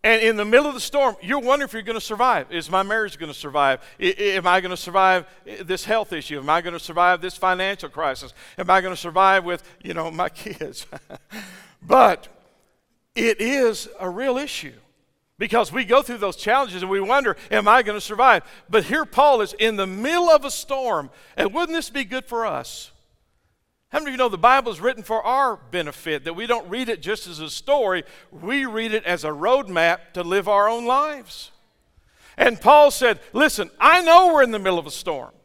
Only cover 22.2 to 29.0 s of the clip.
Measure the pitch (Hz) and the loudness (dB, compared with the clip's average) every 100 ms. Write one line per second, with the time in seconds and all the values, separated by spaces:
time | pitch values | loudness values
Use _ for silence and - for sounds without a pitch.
22.2 | - 233 220 139 123 - - _ _ _ | -6 -6 -4 -6 -10 -16 -18 _ _ _
23.2 | _ _ _ _ _ _ _ 294 294 254 | _ _ _ _ _ _ _ -6 -4 -2
24.2 | 247 185 226 269 240 160 220 226 - 220 | -2 4 4 4 0 -4 -4 -4 -6 -4
25.2 | 208 262 262 202 117 180 151 - 165 151 | 0 0 0 -4 -8 -8 -8 -10 -6 -6
26.2 | 143 170 226 233 180 220 240 185 151 214 | -6 -8 -4 -4 -4 -8 -6 -6 -6 -8
27.2 | 180 156 156 - - 294 208 180 - - | -10 -14 -12 -12 -2 0 0 -2 -6 -20
28.2 | _ 156 175 277 262 220 226 214 | _ -14 -6 -4 -4 -6 -4 -4